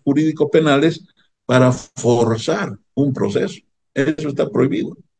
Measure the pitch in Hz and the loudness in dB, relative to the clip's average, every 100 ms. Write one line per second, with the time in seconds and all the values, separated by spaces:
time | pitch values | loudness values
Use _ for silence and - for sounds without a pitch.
0 | - 143 156 156 147 165 151 139 160 160 | -2 0 0 0 2 2 4 2 2 -2
1 | - _ _ _ - 127 127 127 - - | -12 _ _ _ 0 4 4 2 -8 -4
2 | 117 120 113 113 - 190 175 101 _ - | 0 2 2 0 -2 -4 -4 -10 _ -2
3 | 143 123 - - 190 - _ _ _ - | -2 0 -2 -2 -4 -8 _ _ _ -4
4 | 139 156 151 135 - - 135 170 - - | -2 -2 -6 -4 -2 0 0 0 -6 -10
5 | - | -20